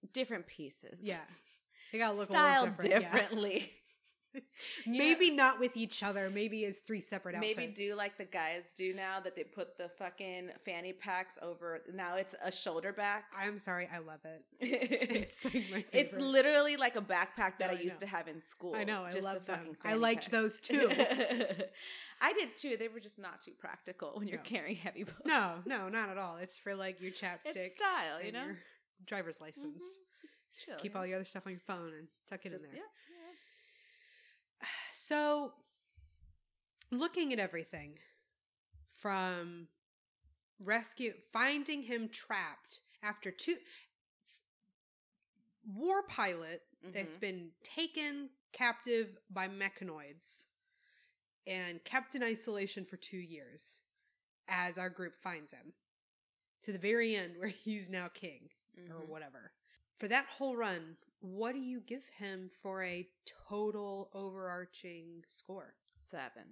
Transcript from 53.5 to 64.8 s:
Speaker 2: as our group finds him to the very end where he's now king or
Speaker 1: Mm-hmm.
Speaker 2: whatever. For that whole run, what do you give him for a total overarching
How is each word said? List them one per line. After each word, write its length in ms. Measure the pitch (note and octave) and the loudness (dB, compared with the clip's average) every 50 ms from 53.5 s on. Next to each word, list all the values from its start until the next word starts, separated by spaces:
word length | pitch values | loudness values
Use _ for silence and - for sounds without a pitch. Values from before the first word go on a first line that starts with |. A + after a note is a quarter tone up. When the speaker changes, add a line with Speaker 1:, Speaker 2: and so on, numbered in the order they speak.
| - D#3 - - - - _ _ _ _ _ _ _ _ _ _ _ _ _ | -14 -12 -12 -10 -12 -14 _ _ _ _ _ _ _ _ _ _ _ _ _
Speaker 2:
as 300 | - F#3 F3+ F3+ F3+ E3+ | -2 0 0 0 0 -2
our 120 | F#3 F3+ F#3 | -2 -4 -4
group 240 | F3 - F3+ E3+ E3+ - | -4 -6 -8 -8 -8 -8
finds 300 | - F#3 F3 D#3+ D3+ C#3 | -8 -8 -8 -8 -10 -14
him 220 | - B2 A#2 D3+ F3 _ _ _ _ _ _ _ _ _ _ _ _ _ _ _ _ _ - | -18 -18 -20 -20 -20 _ _ _ _ _ _ _ _ _ _ _ _ _ _ _ _ _ -8
to 80 | - | -6
the 60 | G3+ | -6
very 380 | F#3 E3+ G3+ A3 A#3 A#3 A3+ G#3+ | -2 2 4 4 4 4 4 2
end 180 | G3+ F#3 E3+ F3 | 0 0 -4 -6
where 120 | E3+ F#3 G#3 | -4 -6 -6
he's 400 | F#3+ - - A3 G#3+ G#3 F#3+ F3+ | -6 -4 -4 -4 -4 -4 -4 -6
now 180 | F#3+ F#3 F3+ F3 - | -6 -6 -6 -6 -10
king 360 | - - F3 C#3+ B2 - - _ _ _ _ _ F#3 F3+ E3+ | -10 -12 -12 -12 -14 -20 -20 _ _ _ _ _ -20 -16 -14
or 120 | E3 E3 | -12 -12
Speaker 1:
Mm-hmm. 100 | D#3+ D#3 | -10 -10
Speaker 2:
whatever. 400 | D#3 D#3 D#3 C#3 C3 C3+ - - _ _ _ _ - _ _ _ _ | -10 -12 -12 -12 -14 -18 -20 -20 _ _ _ _ -20 _ _ _ _
For 100 | - A3 G3+ | -8 -2 2
that 160 | A3+ C4 C#4 - - | 2 2 2 0 -6
whole 180 | - C4+ C4+ B3 | -2 -2 0 0
run, 400 | A#3 A3+ G#3 F#3 E3+ E3 D#3+ E3 - _ _ _ _ | 2 0 0 0 -2 -4 -8 -16 -18 _ _ _ _
what 320 | - F#3 F#3 G3 A3+ A#3 C4 | -14 -10 -4 -2 -2 -2 -2
do 60 | C#4 | -4
you 200 | C4 B3+ B3+ B3 | -4 -4 -6 -6
give 240 | G3 - A#3 C4+ C4+ - - - | -6 -8 -8 -8 -8 -14 -14 -8
him 300 | G#3+ G3 F#3+ F#3 F#3 F3+ - - | -8 -6 -6 -6 -10 -12 -14 -10
for 220 | - G3 F#3+ F#3+ F#3 | -8 -6 -4 -4 -4
a 240 | F3+ F3 F3 F3+ - _ _ _ - - - - | -2 -4 -4 -6 -8 _ _ _ -16 -16 -16 -12
total 600 | - G#3 G#3 G#3+ G#3+ G#3 G#3 G#3 G3+ G3 G3 G3 F#3+ - | -6 -2 0 0 0 0 -2 -4 -4 -4 -6 -8 -8 -8
overarching 1080 | G3 G3 G3 F#3+ F#3+ F#3+ F3+ F3+ F3+ F3+ F3 - - | -8 -8 -6 -6 -6 -6 -4 -4 -4 -6 -10 -14 -16